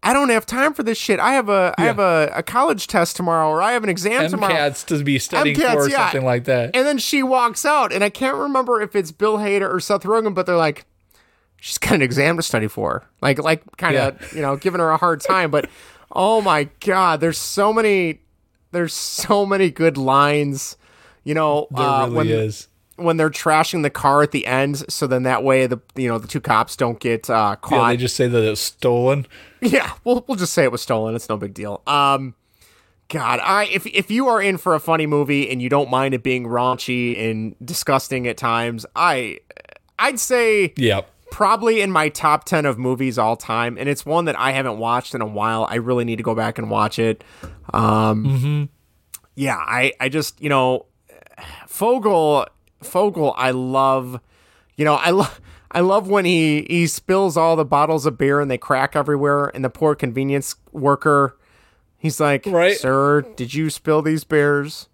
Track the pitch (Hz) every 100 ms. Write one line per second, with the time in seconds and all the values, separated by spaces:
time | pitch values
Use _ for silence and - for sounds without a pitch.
0 | 185 262 277 226 - 240 285 294 220 226
1 | - 196 220 269 214 196 180 - 220 208
2 | 190 165 151 - - 226 294 226 - 208
3 | 170 - 180 165 156 156 202 240 220 180
4 | 185 240 160 196 202 160 147 135 - 151
5 | 143 139 - 185 302 285 262 220 202 277
6 | 208 151 127 123 127 127 120 254 277 277
7 | - 285 262 262 240 208 - 294 240 185
8 | 202 - 262 285 285 269 247 240 208 208
9 | 170 156 214 214 208 202 190 180 - 202
10 | 185 226 220 180 185 175 160 147 - _
11 | _ _ _ _ _ _ - - - 208
12 | 131 127 143 170 160 117 107 - 92 -
13 | - _ 143 139 151 160 - - 175 135
14 | 135 135 - 156 143 139 185 180 165 160
15 | 175 160 180 190 165 147 - - - -
16 | _ - 196 220 202 156 147 _ - 190
17 | 185 156 165 156 - - 202 220 220 196
18 | 175 156 _ _ _ _ _ 175 165 -
19 | - - - 202 202 196 185 139 165 139
20 | 131 139 143 147 143 135 - - _ _
21 | - _ - 151 156 147 151 135 143 139
22 | 131 120 117 113 110 104 - _ _ -
23 | 170 165 156 143 - 156 147 175 147 -
24 | 143 143 147 143 - 127 139 143 - -
25 | 143 127 127 123 135 131 127 117 _ -
26 | 123 117 110 143 131 110 110 - 123 117
27 | 123 113 - 117 104 101 - 123 117 120
28 | 123 - 123 120 110 110 - - 127 120
29 | 127 143 127 - - _ 247 269 - -
30 | - 247 - 226 180 - 135 117 - 117
31 | 110 113 - 107 101 95 104 101 - 143
32 | 143 139 135 113 _ _ _ _ _ _
33 | _ 160 120 123 - 196 208 190 220 -
34 | 190 220 262 226 196 185 - 156 - 165
35 | 151 147 143 143 127 127 123 143 131 127
36 | 135 131 135 127 120 120 127 127 - 123
37 | 120 120 113 110 110 - 120 175 - 135
38 | - 135 123 120 123 117 117 117 104 -
39 | 175 139 117 - _ - - - _ -
40 | 247 262 - 247 226 214 180 - 120 98
41 | - _ - - 202 214 226 220 196 175
42 | 156 - 160 151 - 165 147 117 127 127
43 | 131 120 110 117 - 113 120 120 139 143
44 | 147 160 165 - 127 135 131 107 113 120
45 | - 127 110 104 110 113 110 117 117 123
46 | 117 113 117 113 110 110 110 107 107 -
47 | 113 107 - - - - - - 110 110
48 | 110 107 123 135 139 147 143 _ _ _
49 | _ - _ - 139 101 78 117 131 -
50 | 131 147 147 - 151 139 127 127 - _
51 | _ - - - - - - - 214 254
52 | 214 180 156 147 117 _ _ _ - 180
53 | 208 185 147 - 131 127 127 131 135 135
54 | 127 127 _ _ _ _ _ - 151 147
55 | 165 185 143 - - - _ 170 180 202
56 | 190 202 180 175 160 151 - 170 165 -
57 | - 190 196 165 165 165 143 147 151 160
58 | 139 117 139 143 143 123 - 131 135 151
59 | 143 147 143 143 143 - 131 - 156 147
60 | 135 117 139 139 135 - _ 151 139 139
61 | 156 143 135 - _ _ _ _ _ _
62 | 160 - 151 139 202 180 180 202 131 135
63 | 143 147 143 - 123 143 156 - - 156
64 | 156 156 - 156 143 143 143 - -